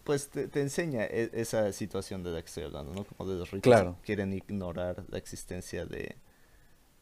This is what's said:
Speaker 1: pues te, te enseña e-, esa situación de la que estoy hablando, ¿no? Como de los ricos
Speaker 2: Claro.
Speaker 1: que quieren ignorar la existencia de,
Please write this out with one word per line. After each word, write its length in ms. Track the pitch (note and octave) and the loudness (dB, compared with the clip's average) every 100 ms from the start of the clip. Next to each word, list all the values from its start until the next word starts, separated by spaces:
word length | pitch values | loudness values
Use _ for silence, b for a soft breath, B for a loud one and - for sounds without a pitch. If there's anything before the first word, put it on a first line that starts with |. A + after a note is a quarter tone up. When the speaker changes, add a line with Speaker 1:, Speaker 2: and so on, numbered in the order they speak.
Speaker 1:
pues 240 | - C#3+ - | 0 0 0
te, 200 | - C3 | -4 -2
te 120 | D3 | 0
enseña 440 | C#3 - E3+ B2+ | 0 0 0 0
e-, 260 | G#2 G#2 A#2 | 0 2 0
esa 380 | A2 A2+ A2+ G#2 | 0 0 2 2
situación 500 | F#2+ G2 F#2+ F#2+ G2 | 2 -4 -4 -4 -6
de 80 | F2 | -4
la 100 | E2 | -4
que 40 | E2 | -6
estoy 180 | - | -8
hablando, 280 | D2+ - C#2+ | -8 -8 -8
¿no? 120 | F2+ | -8
Como 240 | G#2 - F#2 | -8 -6 -4
de 60 | F#2 | -4
los 120 | F2 | -4
ricos 120 | G2 | 4
Speaker 2:
Claro. 320 | B2+ A#2 F#2 F2 | 10 10 8 -2
Speaker 1:
que 60 | - | -4
quieren 260 | G#2 G2 | -2 0
ignorar 720 | F#2+ - G#2 F2+ E2+ F2+ F2+ F2 | -2 -4 -4 -4 -2 -4 -4 -6
la 100 | - | -8
existencia 680 | - F2 - F2+ - F2+ E2+ | -8 -12 -8 -8 -6 -6 -6
de, 300 | - - - - b b b b b _ _ | -6 -8 -10 -18 b b b b b _ _